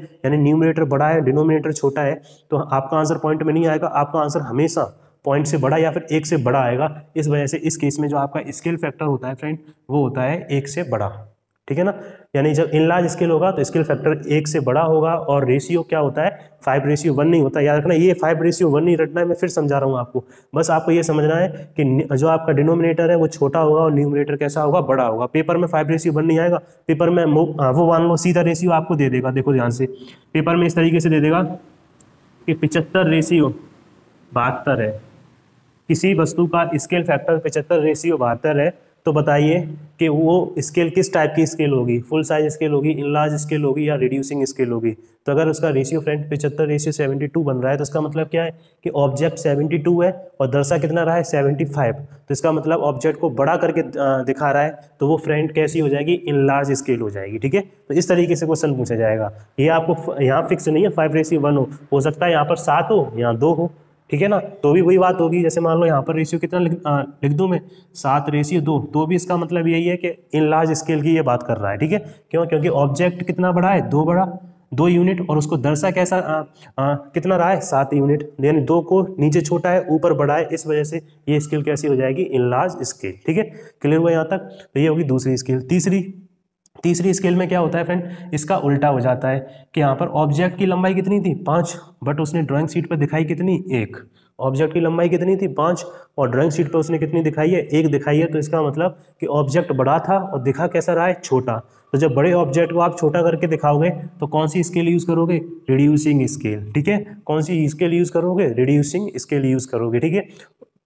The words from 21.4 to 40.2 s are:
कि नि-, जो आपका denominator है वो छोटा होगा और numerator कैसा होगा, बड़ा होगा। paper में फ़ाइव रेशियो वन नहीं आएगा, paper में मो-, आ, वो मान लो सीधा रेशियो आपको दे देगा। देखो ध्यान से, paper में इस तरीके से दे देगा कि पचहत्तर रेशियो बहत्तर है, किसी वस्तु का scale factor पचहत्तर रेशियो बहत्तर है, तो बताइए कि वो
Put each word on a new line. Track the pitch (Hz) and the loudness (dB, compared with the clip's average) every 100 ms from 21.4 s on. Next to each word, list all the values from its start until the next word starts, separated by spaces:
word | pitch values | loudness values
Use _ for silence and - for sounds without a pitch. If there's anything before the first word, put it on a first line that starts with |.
| 185 - - - | -2 -4 -10 -2
कि | |
नि-, | 143 131 156 | 0 0 0
जो | 135 156 | 0 2
आपका | 160 160 | 2 2
denominator | 143 151 170 165 165 170 | 2 2 2 2 2 2
है | 170 | 2
वो | 160 | 0
छोटा | - 139 165 | 0 -2 2
होगा | 156 151 | 2 2
और | 160 | 2
numerator | 143 143 143 143 147 | 2 0 0 -2 -2
कैसा | 143 147 | -4 -2
होगा, | 151 175 | 0 0
बड़ा | 131 135 | 2 0
होगा। | 123 110 123 | 0 -2 -2
paper | 156 156 170 | -2 0 0
में | 175 | 0
फ़ाइव | 160 151 | 0 0
रेशियो | 160 165 | 0 0
वन | 151 | 0
नहीं | 165 160 | 2 2
आएगा, | 175 175 - _ - | 2 0 -4 _ -2
paper | 160 170 | 0 2
में | 175 | 2
मो-, | 165 151 160 143 | 4 4 2 2
आ, | 135 | 2
वो | 135 165 | 4 4
मान | 165 | 4
लो | 170 165 | 4 2
सीधा | 175 175 | 2 2
रेशियो | 170 165 180 | 2 0 2
आपको | 165 - 160 | 0 0 0
दे | 135 | 0
देगा। | 127 127 | 0 -2
देखो | 131 131 | 0 0
ध्यान | 131 120 | 2 0
से, | 117 131 - - - _ | 0 -4 -6 -20 -20 _
paper | 160 156 170 | -2 0 2
में | 175 | 2
इस | 170 | 2
तरीके | 165 165 | 2 2
से | 165 | 2
दे | 156 | 2
देगा | 151 170 180 - - _ _ _ _ _ _ _ - | 4 2 0 -6 -16 _ _ _ _ _ _ _ -4
कि | |
पचहत्तर | 160 151 170 160 190 170 | -2 0 0 0 0 2
रेशियो | 160 156 175 139 107 - _ _ _ _ _ _ | 2 2 2 2 -2 -12 _ _ _ _ _ _
बहत्तर | 120 123 131 - 127 | -2 -2 -2 -2 -2
है, | 107 107 - - _ _ _ _ _ _ - | -2 -6 -12 -20 _ _ _ _ _ _ -2
किसी | 160 185 | 0 2
वस्तु | 170 160 165 170 | 2 0 0 0
का | 170 170 | 0 0
scale | 156 - 180 | -2 -2 -2
factor | 165 139 - 160 | 0 -2 0 -2
पचहत्तर | 160 151 143 175 | 0 -4 0 0
रेशियो | 156 151 170 156 | 2 0 -2 0
बहत्तर | 123 117 156 147 | 0 0 0 0
है, | 151 180 _ _ | 0 -2 _ _
तो | - | -2
बताइए | 151 151 147 151 170 170 - - - | 0 2 2 4 2 -2 -10 -16 -2
कि | 160 | 0
वो | 147 | 2